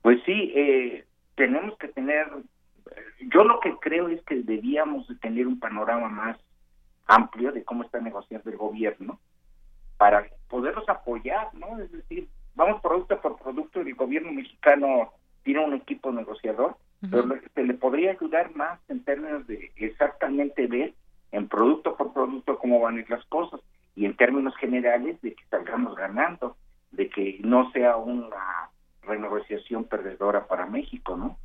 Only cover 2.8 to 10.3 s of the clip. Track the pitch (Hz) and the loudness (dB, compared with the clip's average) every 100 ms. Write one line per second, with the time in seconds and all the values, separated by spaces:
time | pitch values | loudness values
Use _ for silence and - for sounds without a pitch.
2.8 | - - - - 254 165 214 - - 160 | -20 -20 -20 -16 6 10 10 8 2 -2
3.8 | 160 160 175 165 - 127 110 110 233 147 | -2 0 0 -4 -4 -4 -2 -2 0 0
4.8 | 302 147 247 123 113 113 127 127 113 107 | 0 -2 -8 -10 -6 -2 0 -2 -4 -4
5.8 | 107 117 113 107 110 117 _ _ _ _ | -2 -2 -2 -6 -8 -8 _ _ _ _
6.8 | _ _ - 107 117 113 123 143 - 120 | _ _ -10 -8 -8 -8 -8 -8 -12 -12
7.8 | 117 120 113 98 - 110 113 101 107 107 | -10 -10 -10 -14 -16 -16 -16 -12 -12 -6
8.8 | 110 - 98 - _ _ _ - - - | -8 -8 -14 -16 _ _ _ -20 -20 -20
9.8 | - - 104 104 - | -20 4 6 6 0